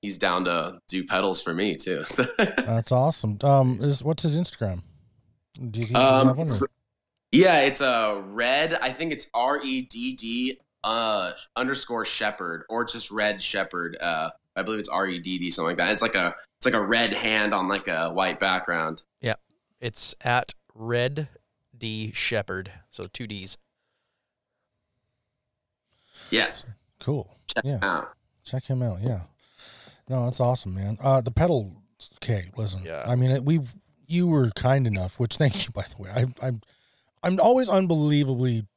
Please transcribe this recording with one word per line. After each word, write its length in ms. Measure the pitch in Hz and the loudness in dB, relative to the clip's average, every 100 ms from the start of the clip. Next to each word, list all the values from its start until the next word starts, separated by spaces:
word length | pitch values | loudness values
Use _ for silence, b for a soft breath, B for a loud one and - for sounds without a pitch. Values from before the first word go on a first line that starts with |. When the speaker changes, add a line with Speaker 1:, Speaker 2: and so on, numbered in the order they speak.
Speaker 1:
he's 160 | 101 90 | -8 -2
down 260 | 95 87 | 2 2
to 360 | 90 87 85 - - | 2 0 -2 -8 -8
do 160 | 92 87 | -6 -2
pedals 360 | 95 98 90 | 0 2 0
for 120 | - | -2
me 220 | 82 101 - | -2 -2 -2
too. 260 | - 82 | -4 -4
<laughs> 20 | 76 | -2
So 200 | - 160 - | 0 0 2
Speaker 2:
That's 540 | 214 - 247 113 113 | 0 0 -2 -2 2
awesome. 460 | 127 139 - 110 101 | 2 2 0 -4 0
Um, 360 | 139 139 127 123 | 4 6 4 2
is, 240 | 143 135 | 0 0
what's 200 | 127 156 | -2 0
his 140 | 165 151 | 0 0
Instagram? 440 | 175 - 107 90 - - _ _ _ _ _ - | -2 -4 -4 -4 -10 -20 _ _ _ _ _ -12
Do 240 | 123 110 | -8 -4
you, 60 | 113 | 0
do 80 | |
you 40 | 117 | 4
Speaker 1:
Um, 300 | 135 131 131 | 6 8 6
Speaker 2:
have 100 | 127 | 4
one, 100 | 160 | 0
or? 60 | |
Speaker 1:
fr-, 120 | 110 135 _ _ _ _ _ _ | 0 0 _ _ _ _ _ _
yeah, 300 | 131 185 160 | 6 8 8
it's, 180 | 139 135 | 4 4
uh, 420 | 139 120 110 101 98 | 2 2 2 -2 -6
Red. 480 | 101 120 135 160 165 | -2 0 2 2 0
I 140 | 131 | -4
think 240 | 131 165 | -4 -6
it's 140 | 147 - | -6 -6
R 280 | 117 127 147 | -2 0 0
E 200 | 139 131 | -2 -4
D 300 | 127 120 123 131 | -4 -6 -6 -6
D, 440 | 113 117 127 131 _ _ | -6 -2 -4 -6 _ _
uh, 480 | 104 113 113 107 90 - - - | -4 -2 0 0 -2 -8 -12 -4
underscore 480 | 127 135 - 120 | -2 -2 -4 -4
Shepherd, 600 | 110 - 107 104 90 82 - | -4 -2 -4 -4 -8 -8 -6
or 140 | 113 | -6
just 280 | 117 117 - | -4 -4 -6
Red 300 | 104 104 104 | -2 0 0
Shepherd. 540 | - 98 95 90 85 85 | -4 -4 -4 -6 -8 -4
Uh, 300 | 87 80 80 - _ - | -4 -2 -4 -8 _ -8
I 60 | |
believe 160 | 95 110 | -4 -4
it's 80 | 101 | -4
R 180 | 90 95 | -2 -2
E 120 | 90 | -4
D 180 | 87 90 | -6 -4
D, 120 | 90 | -2
something 180 | 82 82 | -2 -2
like 80 | 85 | 0
that. 160 | 87 | 2
It's 80 | 104 | 2
like 140 | 113 98 | 2 2
a, 200 | 87 - B _ | 0 -2 B _
it's 80 | 127 | 0
like 80 | 113 | 0
a 100 | 101 | 2
red 280 | 117 117 | 2 2
hand 400 | - 113 107 104 | 0 0 2 2
on, 160 | 104 92 | 0 0
like, 180 | 98 95 | -2 -2
a 220 | 80 82 | -2 -2
white 300 | 85 95 - | 0 -2 0
background. 600 | 95 92 - 85 80 80 - _ | 0 0 -2 -2 -2 -6 -14 _
Speaker 3:
Yeah, 140 | 123 110 _ _ _ _ | -4 -4 _ _ _ _
it's 360 | 123 - - - | -10 -6 -6 -4
at 320 | - 123 - - _ | 0 0 -2 -10 _
Red 560 | - 113 120 123 143 147 - _ _ _ 120 | -14 -4 0 0 -2 -8 -12 _ _ _ _
D 340 | 113 110 107 | -8 -6 -6
Shepherd, 600 | 104 - 110 98 95 95 95 _ | -4 0 -2 -2 -8 -8 -16 _
so 160 | - 95 | -14 -12
two 200 | - 117 | -10 -10
D's. 300 | 104 92 - _ _ _ _ _ _ _ _ _ _ _ _ _ _ _ _ _ _ _ _ _ _ _ B B B B | -10 -10 -12 _ _ _ _ _ _ _ _ _ _ _ _ _ _ _ _ _ _ _ _ _ _ _ B B B B
Speaker 1:
Yes. 420 | - 104 - - 107 _ _ | 0 2 0 -4 -10 _ _
Speaker 2:
Cool. 300 | - 143 - _ - | -4 -4 -6 _ -6
Speaker 1:
Check 160 | - 123 | -4 -2
Speaker 2:
Yes. 160 | 131 | -2
Speaker 1:
him 60 | 95 | 0
out. 240 | 85 - - _ _ | 0 -4 -14 _ _
Speaker 2:
Check 200 | - 131 - | -8 -8 -4
him 160 | 131 | -2
out. 200 | 123 92 | -2 -2
Yeah. 200 | 113 104 82 _ B B B B B B _ | -2 -4 -8 _ B B B B B B _
No, 160 | 127 120 | -2 -2
that's 140 | 120 | 0
awesome, 340 | 123 127 98 | 0 0 -4
man. 240 | 92 98 110 | -4 -4 -2
Uh, 200 | 135 135 | 2 2
the 100 | 117 | 2
pedal. 500 | 120 170 147 101 85 _ _ - _ | 2 2 2 -2 -12 _ _ -20 _
Okay, 340 | - 107 92 104 | -2 -2 -2 -6
listen. 260 | 107 95 | -6 -6
Speaker 3:
Yeah. 220 | 87 80 65 | -8 -8 -2
Speaker 2:
I 80 | 123 | 2
mean, 160 | 127 | 2
it, 120 | 131 135 | 2 2
we've, 280 | 160 127 - _ _ _ | 0 -2 -12 _ _ _
you 220 | 170 180 | 0 4
were 220 | 156 123 | 4 4
kind 340 | - 127 139 120 | 2 2 4 2
enough, 340 | 101 92 - | 0 -4 -4
which, 180 | 117 - | -4 2
thank 280 | 143 196 - | 2 2 -4
you, 60 | |
by 120 | 110 | -6
the 180 | - - | -10 -12
way. 80 | 98 | -6
I, 120 | 107 127 123 131 | -2 -2 -2 -6
I'm, 160 | 117 _ b b b b b | -6 _ b b b b b
I'm 160 | 175 190 | -2 4
always 300 | 190 254 254 | 6 6 6
unbelievably 960 | 202 185 160 151 147 139 127 127 113 104 | 4 4 4 4 4 4 2 2 2 -2